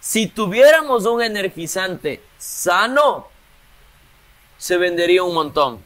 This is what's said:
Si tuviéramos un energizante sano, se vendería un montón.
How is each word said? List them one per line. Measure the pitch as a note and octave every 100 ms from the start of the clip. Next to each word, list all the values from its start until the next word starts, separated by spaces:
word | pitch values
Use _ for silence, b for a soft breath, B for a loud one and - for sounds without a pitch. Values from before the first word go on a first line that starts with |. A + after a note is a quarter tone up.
Si | - A3 A3
tuviéramos | - G#3 G#3+ C#4 D#4+ D4+ A#3+ G#3
un | A#3
energizante | A#3 G#3 F#3+ E3 D#3+ F#3 F#3 E3+ D3+ - _ -
sano, | - - F#3+ F3+ A3 C4+ D4 D#3+ - _ _ _ _ - - _ _ _ _ _ _ -
se | - F3+
vendería | F3+ E3+ F3 F#3
un | F3+
montón. | E3 D3+ D3+ C#3 A2+